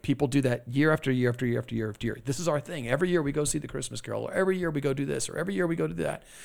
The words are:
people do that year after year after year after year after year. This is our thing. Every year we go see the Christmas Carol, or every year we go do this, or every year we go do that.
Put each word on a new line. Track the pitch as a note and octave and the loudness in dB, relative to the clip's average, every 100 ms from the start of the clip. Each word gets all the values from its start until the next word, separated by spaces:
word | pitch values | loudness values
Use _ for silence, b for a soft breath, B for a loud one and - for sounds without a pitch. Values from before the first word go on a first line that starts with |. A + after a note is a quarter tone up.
people | - C#3 C#3+ | -2 2 2
do | C#3 | 4
that | B2+ A#2+ - | 2 0 -2
year | B2+ D#3 | 2 4
after | D#3 C#3 | 4 2
year | B2+ B2 | 2 2
after | A#2+ B2 | 2 0
year | A#2+ | 0
after | A#2+ | -2
year | A2+ G#2+ | -2 -4
after | G#2 A2+ | -4 -4
year. | - | -4
This | C3+ C#3+ | -4 -2
is | E3+ | 0
our | D3 | 0
thing. | D3+ E3+ A#2+ | -2 -6 0
Every | D#3 F3+ | 2 4
year | F3 | 2
we | C#3+ | 2
go | C#3 D3 | 0 0
see | - | -2
the | - | -4
Christmas | C3+ B2+ A#2 | -8 -8 -8
Carol, | - A2 | -6 -6
or | A2+ | -2
every | - F#3+ F#3 | 0 2 2
year | E3+ | 0
we | D3 | 0
go | C#3+ | 0
do | C#3 C#3+ | 0 -2
this, | C#3 - | -2 -4
or | - | -4
every | F#3 | -4
year | F#3+ F3 | 0 0
we | E3 | 0
go | E2 | -2
do | |
that. | E3 D3 - - B | -2 -4 -4 -12 B